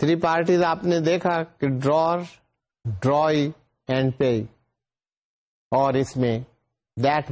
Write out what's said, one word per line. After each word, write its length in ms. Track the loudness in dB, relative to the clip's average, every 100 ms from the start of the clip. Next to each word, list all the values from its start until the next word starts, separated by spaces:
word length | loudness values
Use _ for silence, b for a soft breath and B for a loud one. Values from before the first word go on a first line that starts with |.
Three 160 | -2 0
parties 440 | 0 0 2 2
آپ 200 | 2 0
نے 160 | 0 0
دیکھا 420 | 2 0 0 -2
کہ 240 | -4 _ -4
drawer, 560 | -2 0 2 2 -2 -6 -14 _ _ _ _ -10
drawee 640 | -4 0 2 2 2 0 -6 _ _ -6
and 180 | -2 0 0
pay۔ 200 | 0 0 -4 -12 _ _ _ _ _ _ _ _ _ _ _
اور 220 | 0 0
اس 220 | 0 -2 -2
میں 220 | -2 -2 -6 _ _ _ _ -2
that 300 | 0 0 0